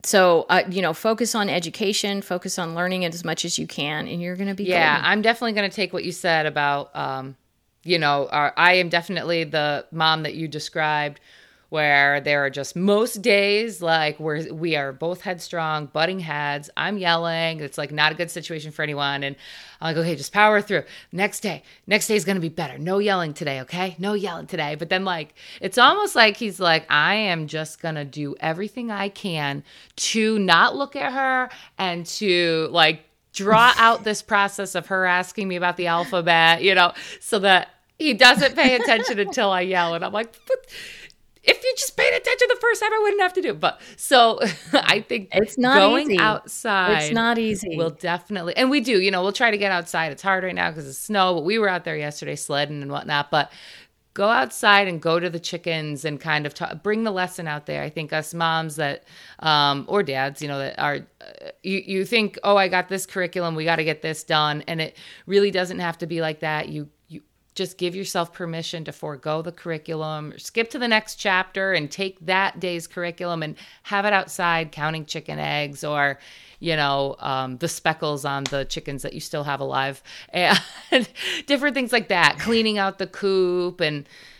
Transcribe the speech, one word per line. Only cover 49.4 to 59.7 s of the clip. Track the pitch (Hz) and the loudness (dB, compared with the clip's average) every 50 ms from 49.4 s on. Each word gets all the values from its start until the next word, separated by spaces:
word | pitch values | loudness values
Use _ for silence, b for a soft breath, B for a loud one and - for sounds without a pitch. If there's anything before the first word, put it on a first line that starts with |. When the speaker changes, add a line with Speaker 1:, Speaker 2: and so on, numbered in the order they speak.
| 247 | 2
Speaker 2:
try | 226 | 2
to | 208 202 | 2 2
get | 202 196 | 0 0
outside. | 185 175 170 - - 165 160 156 139 | 0 -2 -2 -2 -4 -2 -2 -4 -6
It's | - - | -4 0
hard | 196 190 185 185 | 0 0 0 0
right | 185 175 | -2 -2
now | 180 175 170 156 | -2 -2 -2 -2
'cause | 160 143 135 | -6 -10 -12
of | 135 | -12
snow, | - - - 208 196 185 185 180 | -12 -8 -2 0 2 2 2 2
but | 165 147 | 0 0
we | 175 220 226 | 0 0 2
were | 214 196 | 2 0
out | 180 175 175 | 0 -2 -4
there | 165 156 151 | -6 -6 -6
yesterday | 147 147 147 - 151 147 147 | -6 -6 -8 -8 -8 -8 -8
sledding | 147 - - 147 143 147 147 151 147 139 | -8 -6 -4 -2 -2 -2 -2 -4 -8 -8
and | 139 | -8
whatnot. | 143 143 - 147 151 143 143 - | -8 -8 -4 -2 -2 -2 0 0
But | - 151 139 B B B B B B B B B _ _ _ _ - | 0 0 0 B B B B B B B B B _ _ _ _ -4
go | - 196 214 | 0 2 2
outside | 233 254 262 226 - - - 214 202 202 202 185 | 4 2 2 0 -2 0 4 6 6 6 4 2
and | 170 156 147 | -2 -2 0
go | 165 165 175 | 0 0 0
to | 175 180 | 0 -2
the | 165 165 | -4 -6
chickens | - - - 170 - 170 160 160 151 151 147 131 151 | -8 -8 -10 -8 -6 -4 -4 -4 -4 -6 -6 -6 -6
and | 156 147 135 | -6 -6 -6
kind | - 160 151 151 147 | -4 -2 -2 -2 -2
of | 143 - | -4 -6
ta-, | - 175 - - 160 - | -8 -8 -8 -8 -6 -4
bring | 202 214 220 226 | -2 -2 -2 -2
the | 220 | -2
lesson | 190 185 180 180 - - 170 156 | -2 -2 -4 -4 -6 -8 -8 -8
out | 147 147 - | -8 -8 -8
there. | - 147 147 143 | -6 -6 -6 -6
I | 151 | -6
think | - 165 156 151 160 | -6 -8 -6 -4 -4
us | 156 151 - - | -4 -4 -6 -4
moms | 165 165 165 160 160 160 160 147 | -2 0 0 0 0 -2 -4 -4
that, | 156 151 143 139 - B B B B B B B B | -4 -2 -2 -4 -6 B B B B B B B B
um, | 156 156 151 147 143 143 | 0 2 4 4 4 4